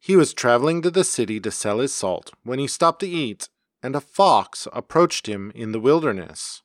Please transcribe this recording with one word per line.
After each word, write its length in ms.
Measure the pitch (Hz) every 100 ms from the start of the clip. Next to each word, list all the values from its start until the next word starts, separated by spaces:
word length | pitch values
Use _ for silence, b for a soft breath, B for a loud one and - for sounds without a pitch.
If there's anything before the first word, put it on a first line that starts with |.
He 160 | - 185
was 180 | 151
traveling 480 | - 127 120 143 170
to 80 | 170
the 140 | 175
city 340 | 170 - 107 107
to 140 | 104
sell 260 | - 107 104
his 160 | 135
salt 380 | - 98 87 - _
when 160 | - 131
he 80 | 139
stopped 320 | - 170 165
to 60 | 196
eat, 400 | 175 135 101 - _ _ _
and 100 | 127
a 60 | 139
fox 640 | - - 196 120 95 - -
approached 560 | - - 160 170 - -
him 240 | 104 98
in 160 | 107 113
the 80 | 110
wilderness. 840 | 117 160 156 98 87 - - -